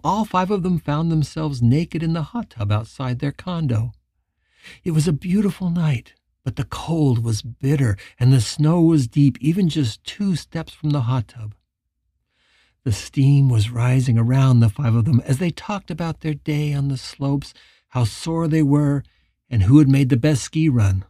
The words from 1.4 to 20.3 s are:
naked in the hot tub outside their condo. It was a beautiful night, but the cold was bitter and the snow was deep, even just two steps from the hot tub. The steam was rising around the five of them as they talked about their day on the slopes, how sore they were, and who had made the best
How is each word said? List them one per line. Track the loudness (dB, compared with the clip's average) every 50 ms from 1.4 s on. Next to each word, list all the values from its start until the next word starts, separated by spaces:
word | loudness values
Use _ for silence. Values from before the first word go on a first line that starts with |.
| -6 -6 -2 0 2
naked | 2 2 2 0 -2 -6 -6 -4
in | -4 -4
the | -4 -6
hot | -6 -8 -8 -10 -10
tub | _ -8 -4 -2
outside | -2 -4 -4 -6 -10 -8 -6 -6 -6 -4
their | -6 -6 -8
condo. | -8 -10 -8 -6 -4 -4 -2 -2 -2 -4 -6 -8 _ _ _ _ _ _ _ _ _ _ _ _ _ -20 -20 -20 -12 -8
It | -4 -2
was | 0 0 0
a | -2
beautiful | -2 -2 -2 0 0 0 0 -2 -4 -4 -4
night, | -2 0 0 0 0 -2 -4 -10 _ _ _ _ _ _ _
but | -8 -6
the | -6 -8
cold | -8 -10 -10 -6 -4 -2 0 2 2 2 0 0
was | -2 -4 -4 -6
bitter | -10 -12 -6 -2 -2 0 0 0 0 -2 -4 -8 -14 -6 0
and | 2 4 4
the | 4
snow | 2 0 -2 0 2 2 4 4
was | 4 4 4 4 2 0
deep, | 2 2 4 4 2 2
even | 0 -2 0 2 0 0
just | 0 0 -2 -2 -4 -8 _
two | -14 -8 -6 -4 -2 -2
steps | -4 -6 -8 -10 -10 -10 -12 -12
from | -6 -4 -2
the | -2 -2
hot | -2 -2 -2 -2 -4 -6
tub. | -10 -14 -14 -14 -16 _ _ _ _ _ _ _ _ _ _ _ _ _ _ _ _ _ _ _ _ _ _ _ _ _ -6
The | -6 -6
steam | -6 -6 -6 -2 0 2 4 4 4 4 4
was | 2 2 0 0
rising | -2 -2 0 0 0 0 2 2 2 2
around | 2 2 2 2 4 4 4 4
the | 4 2
five | 2 0 -2 0 0
of | 0 2
them | 2 2 2 2
as | 0 -2 -2
they | -2 -4
talked | -6 -6 -8 -8 -8 -8 -8 -10
about | -10 -8 -6 -8 -8 -6
their | -6 -6 -6
day | -6 -4 -4 -4 -2 -2 -2 -2
on | -2 -2 -2
the | -4
slopes, | -6 -8 -12 -10 -6 -4 -2 -2 -2 -4 -8 -16 _ _ _ _ _ _ _
how | -4 -2 -2
sore | -2 -2 -6 -6 -4 -2 -2 0
they | 0 2 2 2
were, | 2 2 2 2 2 0 -2 -4 -8 _ _ _ _ _ _ _ _
and | -2 0 4
who | 6 6 8
had | 8 6
made | 4 4 2 2
the | 2
best | 2 2 2